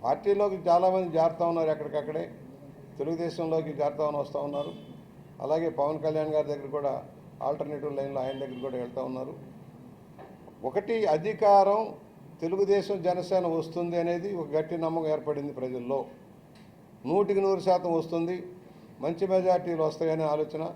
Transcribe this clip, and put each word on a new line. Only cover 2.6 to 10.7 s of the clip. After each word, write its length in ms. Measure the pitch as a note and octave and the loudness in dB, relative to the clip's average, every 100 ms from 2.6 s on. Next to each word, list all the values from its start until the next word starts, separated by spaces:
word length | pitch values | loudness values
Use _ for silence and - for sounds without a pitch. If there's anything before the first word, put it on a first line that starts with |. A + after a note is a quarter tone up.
| - - - - | -20 -20 -20 -6
తెలుగుదేశంలోకి 760 | C#3 E3 E3+ D#3 D#3+ D#3+ D#3 | -4 -2 -4 -2 0 0 0
జారుతా 340 | C#3+ D3 C#3+ D3+ | -2 -2 0 -2
అని 80 | D3 | 0
వస్తూ 220 | C#3 D3 | -4 -4
ఉన్నారు. 340 | C#3+ C#3+ D3 - - - - - - - | -4 -4 -6 -8 -16 -20 -20 -20 -20 -10
అలాగే 240 | C3+ D#3 E3 D#3 | -2 0 0 0
పవన్ 200 | C#3+ D#3 | -2 0
కళ్యాణ్ 260 | D#3 D#3 D#3 | -2 0 0
గారి 140 | D3+ D3 | 0 0
దగ్గర 180 | C#3+ C#3 | -2 -4
కూడా 260 | C#3+ C#3+ B2+ - - - - | -4 -2 -4 -8 -18 -20 -6
ఆల్టర్నేటివ్ 540 | B2+ D3+ C#3+ D3 D3 C#3 | -4 -2 -4 -6 -6 -4
లైన్లో 240 | C#3 C#3 | -4 -4
ఆయన 180 | C3 C3+ | -4 -4
దగ్గర 160 | C3+ B2 | -8 -6
కూడా 160 | C3 B2+ | -6 -6
వెళ్తూ 240 | B2 C3+ B2+ | -6 -6 -6
ఉన్నారు. 260 | B2+ C3 - - - - - - - - - - - - - | -6 -8 -12 -16 -20 -20 -20 -20 -20 -20 -20 -20 -20 -20 -8
ఒకటి 380 | - | -4